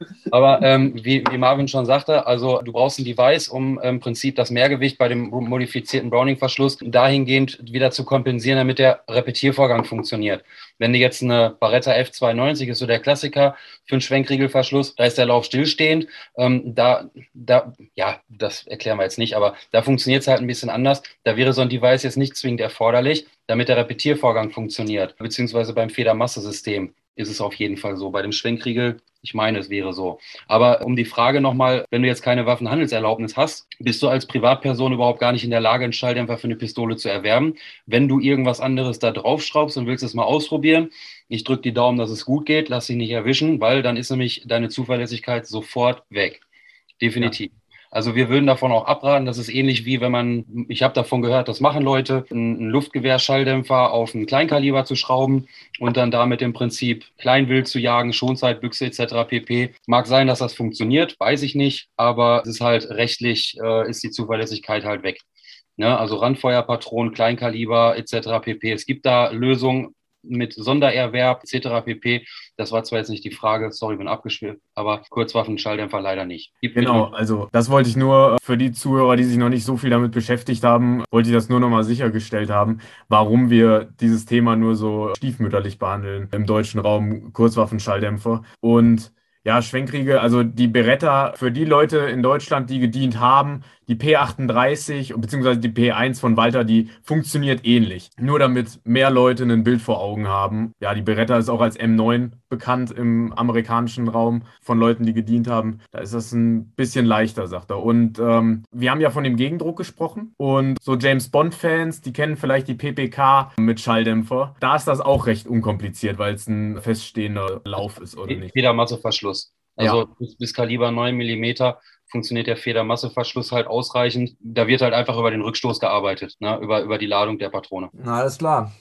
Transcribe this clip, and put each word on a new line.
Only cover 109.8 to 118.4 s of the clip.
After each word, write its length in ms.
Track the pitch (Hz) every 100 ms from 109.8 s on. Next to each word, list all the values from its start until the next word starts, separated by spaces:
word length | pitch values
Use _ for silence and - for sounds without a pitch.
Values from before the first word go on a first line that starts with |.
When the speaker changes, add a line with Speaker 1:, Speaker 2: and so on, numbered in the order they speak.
| 185 - 165 - 226 -
Speaker 3:
Und 400 | 139 135 135 131
so 120 | - 127
James 340 | 139 135 -
Bond-Fans, 720 | 147 165 160 170 165 165 160
die 120 | 131
kennen 240 | 123 151 151
vielleicht 300 | 135 135 135
die 80 | 117
P 160 | 147
P 180 | 143 127
K 420 | - 135 135 135 -
mit 220 | 110 113
Schalldämpfer. 760 | 120 113 113 113 110 127 135 -
Da 160 | 131 147
ist 120 | 156
das 140 | 135
auch 240 | 139 139 117
recht 220 | 107 -
unkompliziert, 720 | 117 110 101 101 - 104 98
weil 160 | 104 104
es 100 | 113
ein 340 | 107 107 107
feststehender 800 | 117 110 - 113 104 101 95 98 101
Lauf 340 | 98 101 -
ist, 160 | 92 -
oder 200 | 98
nicht? 180 | 135